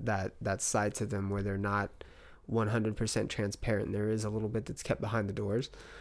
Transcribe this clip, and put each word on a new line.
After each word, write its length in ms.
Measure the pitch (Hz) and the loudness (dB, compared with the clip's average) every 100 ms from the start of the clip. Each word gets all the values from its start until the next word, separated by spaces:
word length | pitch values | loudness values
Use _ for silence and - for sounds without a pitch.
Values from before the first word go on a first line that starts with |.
that, 320 | 117 101 95 - | 0 0 0 -2
that 200 | 107 95 | -2 0
side 340 | - 110 104 | 2 2 2
to 120 | - 104 | 2 0
them 240 | 104 98 | 0 0
where 120 | 101 | 0
they're 140 | 101 98 | 0 0
not 340 | 101 101 101 - - - - - - | 2 2 0 -4 -18 -18 -20 -16 -2
one 220 | 113 107 | 2 4
hundred 280 | 117 110 104 | 2 2 0
percent 340 | 113 117 110 | 0 0 0
transparent. 640 | - 104 - - 104 - | 0 -2 0 0 2 2
There 180 | 101 107 | 0 2
is 140 | 110 | 0
a 60 | 107 | 0
little 180 | 107 107 | 0 0
bit 180 | 113 107 | -2 -4
that's 160 | - | -4
kept 180 | - - | -2 0
behind 280 | 107 113 101 | 0 0 0
the 40 | |
doors. 360 | 101 101 110 131 - - - | 0 0 0 0 -8 -16 -16